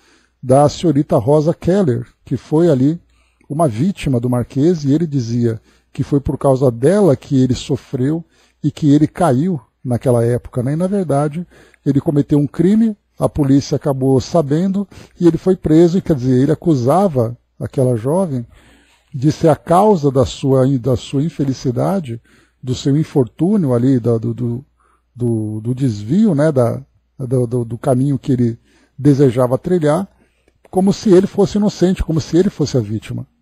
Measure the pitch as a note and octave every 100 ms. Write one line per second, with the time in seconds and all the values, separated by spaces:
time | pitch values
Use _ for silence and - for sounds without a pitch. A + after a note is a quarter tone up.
0 | _ _ _ _ B2+ C3 D3 - F3 C#3
1 | D3+ D#3+ G#2+ D3+ D3+ D#3+ - G3 E3 A#2
2 | A#2+ _ - C3+ - D3+ E3+ C3+ C#3 F3
3 | _ _ _ _ - C#3+ D#3+ G#2+ F3+ -
4 | D#3 B2 B2 B2 A#2+ C3+ D#3 F3 C#3+ D3+
5 | E3+ C#3 A2+ A#2+ A#2 A2 _ _ _ -
6 | - C#3+ C#3 C3+ C#3+ C3+ C3 A#2 C#3 G3+
7 | F#3+ C3 - C3+ B2+ A#2+ - C3+ - B2+
8 | C3 D#3+ - _ _ _ D3+ - D3+ D3
9 | D3+ - F3 B2+ F3+ D#3 - _ C3 A#2+
10 | C3+ A#2+ A#2 A#2+ - B2+ A#2+ D#3 F#3 G3+
11 | E3 C#3 D3+ D3+ F3 - - _ D3 C#3
12 | - D3 - D3 C#3+ - E3+ A3 A3+ G#3
13 | _ - C3 - C#3 C#3 - C#3+ D3+ C3+
14 | C3+ C3 - E3+ C#3 D3+ G3 F#3+ G3 -
15 | - - E3+ D#3+ F#3 F#3+ E3 D#3 F3 F#3
16 | - D3 B2+ B2+ C#3+ D3+ F3 C#3 A#2+ E3
17 | G3+ C3 A2+ A#2+ _ - B2+ - B2+ A#2
18 | B2 E3+ F#3+ B2+ A#2 - _ _ _ _
19 | _ C3+ D3 - E3 C#3 - E3+ G#3+ F#3+
20 | C#3+ C3 A#2 - C#3 C3 C3 C#3 A#2 A#2+
21 | - C#3 D#3+ - C#3 C3 C3+ B2 C#3+ G3
22 | C#3 A#2 - _ _ _ B2+ B2 C#3+ C#3+
23 | D#3 D3+ A#2 - E3 A3 D3 A#2+ B2 C3
24 | A#2 A#2 A#2 A2+ B2 A#2+ - _ _ _
25 | _ A#2+ A#2+ A2+ G#2+ G#2+ A2 B2+ C3+ G#2
26 | G#2 F3+ A3+ C#3+ D#3 C3 A#2 A#2 - _
27 | _ - B2+ B2+ A#2+ B2 A2+ A#2 C#3+ B2+
28 | C#3 C3+ - B2 A#2+ A#2 _ _ _ -
29 | C3+ C3+ C#3 A#2 B2 B2+ F3 F3+ D3 D#3+
30 | G3 _ _ _ _ _ _ F#3 F#3+ -
31 | A3+ F3+ G3 - G3 G#3 G#3 - F3+ F#3+
32 | - D#3+ - D#3+ F#3+ - D3 C3+ G#2 G#2+
33 | - A#2+ B2+ _